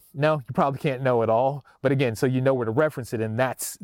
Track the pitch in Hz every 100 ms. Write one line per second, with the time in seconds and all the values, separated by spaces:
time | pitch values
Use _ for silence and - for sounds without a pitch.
0 | _ 139 151 156 - 135 143 131 156 127
1 | 135 120 110 113 135 143 - _ 135 135
2 | 127 110 139 127 131 131 113 113 156 147
3 | 117 113 110 110 127 113 - -